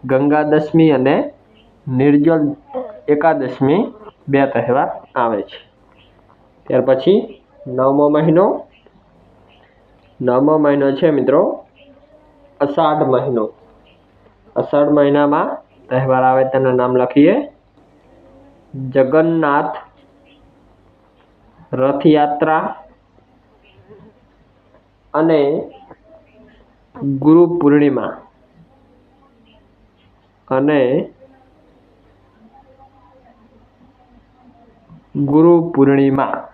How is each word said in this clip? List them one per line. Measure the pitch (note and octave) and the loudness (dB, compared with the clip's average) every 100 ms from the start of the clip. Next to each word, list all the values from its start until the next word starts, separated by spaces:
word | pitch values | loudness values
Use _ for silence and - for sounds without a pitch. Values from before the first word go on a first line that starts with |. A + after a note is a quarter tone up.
ગંગા | C3 C3 C#3+ D3+ | 0 0 2 0
દશમી | D3+ D3+ D3+ E3 D#3+ | 2 0 2 2 4
અને | C3+ B2+ F3 D4 - _ _ _ _ - | 4 2 0 -2 -10 _ _ _ _ -6
નિર્જલ | B2+ C#3 C#3+ D3+ E3 D3 - _ - - - - | 0 2 4 2 2 -2 -6 _ -12 -12 -14 -4
એકાદશમી | D3 E3 D3+ B2+ - C3+ E3 D4+ - - _ - | 0 0 0 -4 -2 0 0 -2 -10 -20 _ -2
બે | C#3 C3+ | 0 0
તહેવાર | A#2 A#2 B2+ E3+ - - | -2 -2 -2 -2 -8 -10
આવે | C3+ A#2+ G#2+ | -4 -4 -4
છે. | - - _ _ _ _ _ _ _ _ _ _ - | -8 -16 _ _ _ _ _ _ _ _ _ _ -4
ત્યાર | C3 | -2
પછી | B2+ C3 - G3+ - - _ _ - | 0 0 2 0 0 -18 _ _ -10
નવમો | B2 C3 C#3+ D3 | -4 0 2 2
મહિનો. | D3+ D#3+ D#3+ G#3+ - - _ _ _ _ _ _ _ _ _ _ _ _ _ _ _ | 2 2 2 0 -2 -12 _ _ _ _ _ _ _ _ _ _ _ _ _ _ _
નવમો | B2+ B2 D3 D#3 | 0 2 2 2
મહિનો | D3 C#3+ C#3 | 0 0 0
છે | C3+ E3+ | 0 0
મિત્રો | D3 B2 C#3+ G#3 - - _ - _ _ _ _ _ _ _ | 0 0 0 0 -4 -16 _ -20 _ _ _ _ _ _ _
અષાઢ | C#3+ - D#3+ D3+ | -4 -2 -2 -2
મહિનો. | C#3 B2+ B2+ A#2+ G#2+ - _ _ _ _ _ _ _ _ _ - | -2 -2 -2 -4 -6 -10 _ _ _ _ _ _ _ _ _ -8
અષાઢ | C3 C#3+ C#3+ | -4 -2 0
મહિનામાં | D3 C#3+ C#3+ D3 D3+ G#3+ - _ _ - | 2 2 2 0 -2 -4 -8 _ _ -6
તહેવાર | B2+ C3 C3 | -4 0 0
આવે | C3 C3 | 2 0
તેનું | C3 C3 C3 | 0 0 0
નામ | B2 B2+ B2+ | 0 0 0
લખીએ. | B2 C#3+ D3+ A#3+ C#4+ _ _ _ _ _ _ _ - - - _ _ | 2 2 2 2 -4 _ _ _ _ _ _ _ -20 -20 -20 _ _
જગન્નાથ | C3+ C3 C3+ B2+ D3+ E3 E3 D3+ C#3+ D#3 - - _ _ _ _ _ _ _ _ _ _ _ _ _ _ _ _ _ - | -12 -4 0 2 2 2 0 0 0 -2 -10 -18 _ _ _ _ _ _ _ _ _ _ _ _ _ _ _ _ _ -10
રથયાત્રા | B2 C3 C#3+ E3 D3+ D3 - D#3 D#3+ - - - _ _ _ _ _ _ _ _ _ _ G#4 A3 _ _ _ _ _ _ _ _ _ _ | -2 -2 2 2 2 2 -2 -2 -2 -4 -12 -20 _ _ _ _ _ _ _ _ _ _ -20 -20 _ _ _ _ _ _ _ _ _ _
અને | D3 E3 D#3+ C#3 E3 - - - - _ - _ _ - _ _ _ _ - | -2 0 2 0 -2 -8 -18 -20 -20 _ -20 _ _ -20 _ _ _ _ -10
ગુરુ | C#3 C3+ C#3+ E3 E3+ A#2 | -6 -2 2 4 4 2
પૂર્ણિમા. | C#3+ D3 D3 B2 G2+ - - _ _ _ _ _ _ _ _ _ _ _ _ _ _ _ _ _ _ _ _ _ _ | 2 4 2 0 -6 -12 -20 _ _ _ _ _ _ _ _ _ _ _ _ _ _ _ _ _ _ _ _ _ _
અને | C3 C#3+ D3 B2 D3 - _ - _ _ _ _ _ _ _ _ _ _ _ A3 - _ C4 C4+ _ B3+ C4 _ _ A3+ _ _ _ B3+ _ B3 B3 _ _ B3+ _ _ _ _ - _ C#3+ | -2 0 0 0 -2 -6 _ -20 _ _ _ _ _ _ _ _ _ _ _ -20 -20 _ _ -20 _ _ _ _ _ _ _ _ _ _ _ _ _ _ _ _ _ _ _ _ -20 _ -6
ગુરુ | C#3 D3 E3+ F3 E3 C#3 | 0 2 4 4 0 0
પૂર્ણિમા. | C#3 C#3 C#3 C3+ A#2 - - | 2 2 2 0 -4 -6 -12